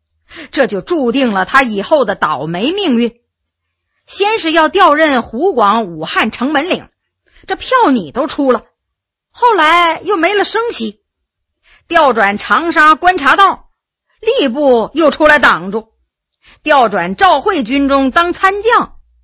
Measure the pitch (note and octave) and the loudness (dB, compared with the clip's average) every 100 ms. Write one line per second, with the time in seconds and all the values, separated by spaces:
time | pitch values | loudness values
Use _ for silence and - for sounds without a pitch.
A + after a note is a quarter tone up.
0 | _ _ _ E4+ C#4+ - B3 G3 F3+ F4 | _ _ _ -20 -12 -4 -2 -4 -4 -2
1 | B3 B3+ B3+ G3 F#3 C4 C4 G#3 - D#4 | -2 0 -2 -2 0 0 -2 -4 -2 0
2 | G#3+ F#3+ D#3 C#3+ D3+ F3 B3 G4 F#4+ A#3 | 0 -2 -4 -4 -6 -4 -4 -2 -2 0
3 | A#3+ - _ _ _ _ _ _ _ _ | -2 -6 _ _ _ _ _ _ _ _
4 | _ - G4+ A4 E4 D#4+ D#4 G4 F4+ D4 | _ -4 -2 -2 0 0 0 2 2 4
5 | D#4+ C4 - A3+ F#4 C4+ G3+ A3+ G3 D#3+ | 2 0 -4 -4 -2 0 0 0 -4 -8
6 | D#3+ F#4+ A#3 - C4 D#4 E4+ A3+ G#2+ _ | -6 -4 -4 -2 -4 -2 -2 -6 -8 _
7 | _ _ _ _ - F#4+ - B4+ G4 B3+ | _ _ _ _ -10 -10 -2 0 2 0
8 | D#3 A3 D4+ - C#4 A#3+ - _ _ _ | -2 -6 -6 -2 0 -2 -4 _ _ _
9 | _ _ _ - A#4+ G4+ D#4 E4+ E4+ D#4+ | _ _ _ -2 0 2 2 4 2 -2
10 | E4+ G4+ E4 G#4 F#4 G#4+ A#4 - A3 - | -4 -2 0 0 -2 -2 -4 -6 -8 -12
11 | _ _ _ _ _ _ _ _ _ E4+ | _ _ _ _ _ _ _ _ _ 2
12 | C#4+ A3+ G3+ G3+ - A3 E4 E4 D#4 D#4 | 2 2 0 -2 -2 -2 0 2 4 4
13 | F4 F#4 C4+ E4 G4 - - _ _ _ | 2 0 2 4 2 0 -10 _ _ _
14 | _ _ G#4+ C5 C#4 B3 C#4+ A#3 G3 C#4+ | _ _ -2 0 0 0 2 2 0 0
15 | D#4 - D4+ D4 B3+ F3+ F#3 G#3+ - _ | 0 2 4 4 4 0 -2 -8 -10 _
16 | _ _ _ _ _ _ D4+ D4 A3+ F#3+ | _ _ _ _ _ _ 0 2 2 0
17 | F3 F#3+ G4 D4 G4+ F4+ G#3 C#4 C#4 C#4 | -4 0 2 4 0 -2 -2 -2 0 0
18 | C4+ E4+ F4 E4+ F#4+ G4+ A4 A4 - - | 2 0 -2 0 -2 0 0 0 0 -10
19 | _ _ | _ _